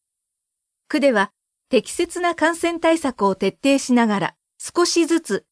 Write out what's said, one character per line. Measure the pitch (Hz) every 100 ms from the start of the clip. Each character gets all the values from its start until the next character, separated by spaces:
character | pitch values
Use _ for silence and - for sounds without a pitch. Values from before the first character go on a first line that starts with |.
| _ _ _ _ _ _ _ _ _
区 | 302
で | 277
は、 | 214 196 _ _ _ _
適 | 262 -
切 | - 349 349
な | 349 330
感 | 311 330
染 | 339 339
対 | 330 330
策 | 269 - 196
を |
徹 | 190 190 -
底 | 277 277
し | -
な | 247 226
が | 202
ら、 | 170 - _ _
少 | - - 339
し | 339 302
ず | 330
つ | 330 196 -